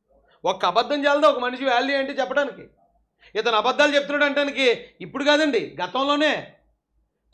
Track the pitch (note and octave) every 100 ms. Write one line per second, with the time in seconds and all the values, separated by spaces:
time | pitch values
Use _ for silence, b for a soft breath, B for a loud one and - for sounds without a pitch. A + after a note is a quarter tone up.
0 | _ _ _ b F3 F#3+ F#3 F#3+ B3+ D4
1 | C#4+ D4 D4+ B3+ B3 B3 C4+ A#3+ C4+ C#4
2 | C4+ C4+ B3+ C4 C#4 - - _ _ _
3 | _ _ b G#3 A3 G#3+ A3+ B3+ D4 C#4+
4 | C#4 C#4+ C#4+ C#4 C#4+ C4 B3+ A3 B -
5 | - C4+ C#4+ D4 D#4 A3+ - - F3+ B3+
6 | C#4 D4 D4+ G3+ - - _ _ _ _
7 | _ _ _